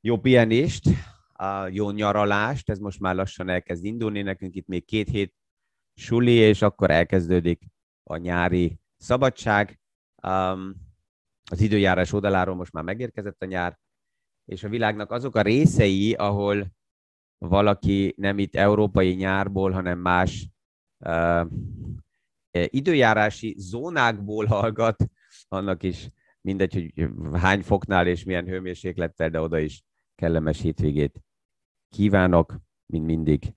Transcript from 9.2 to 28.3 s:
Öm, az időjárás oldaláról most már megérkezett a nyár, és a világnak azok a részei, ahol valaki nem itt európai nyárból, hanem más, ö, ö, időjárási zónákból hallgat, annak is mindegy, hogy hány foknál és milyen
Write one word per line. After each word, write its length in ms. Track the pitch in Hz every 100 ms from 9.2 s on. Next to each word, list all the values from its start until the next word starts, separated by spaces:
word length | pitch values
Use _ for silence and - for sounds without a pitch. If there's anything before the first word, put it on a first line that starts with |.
| 135 - 117 104 101 - _ _ _ _
Öm, 520 | 92 95 92 95 95 95 - _ _ _ _ _ -
az 100 | 87
időjárás 520 | 107 104 95 90 90
oldaláról 420 | 104 98 95 92 90
most 180 | 87
már 100 | 82
megérkezett 580 | 82 107 123 - 101 -
a 40 | 95
nyár, 340 | 92 87 85 _ _ _ _ _ _ -
és 180 | 95
a 60 | 107
világnak 420 | 117 110 107 104
azok 240 | 120 131 113
a 60 |
részei, 720 | 101 123 156 - 104 95 104
ahol 580 | 113 101 101 101 101 95 _ _ _ _ _ _ _
valaki 760 | 85 98 101 101 - 98 98 -
nem 220 | 98 101
itt 160 | 98 -
európai 580 | 101 104 104 98 92
nyárból, 580 | 92 95 95 98 98 95
hanem 280 | 92 90 87
más, 500 | 90 90 92 - - _ _ _ _ _ -
ö, 400 | 82 85 85 85 - - - - - _ _ _ _ _
ö, 140 | 87 85
időjárási 840 | 131 143 156 117 107 107 - 113 -
zónákból 880 | 95 117 156 165 120 110 101 107 107
hallgat, 640 | 107 110 107 113 107 - _ _ - _
annak 360 | 95 95 90
is 260 | 92 82 - _ _ _
mindegy, 320 | 90 98 95
hogy 360 | 98 82 - 78 50 78
hány 280 | 82 92 98
foknál 460 | 87 98 - 95 87
és 160 | 87
milyen 220 | 92